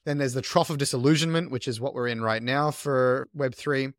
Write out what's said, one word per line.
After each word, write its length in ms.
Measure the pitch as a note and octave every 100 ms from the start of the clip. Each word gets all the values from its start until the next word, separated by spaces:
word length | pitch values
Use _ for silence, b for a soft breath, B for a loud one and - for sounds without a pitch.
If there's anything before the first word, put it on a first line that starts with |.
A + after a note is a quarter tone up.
Then 140 | - C#3+
there's 140 | C3+
the 80 | B2+
trough 260 | - F3 D#3+
of 80 | D3
disillusionment, 760 | C#3 C3 C3 D#3 E3 E3 E3+
which 160 | B2+ -
is 120 | A2+
what 140 | C3
we're 140 | B2+ A#2+
in 140 | A2+
right 200 | A2+ A2
now 300 | A#2+ C#3 D3+
for 560 | - C#3+ C3 B2+ C3 C3
Web 200 | D3 C3+
three. 360 | - C#3+ C3+ C3+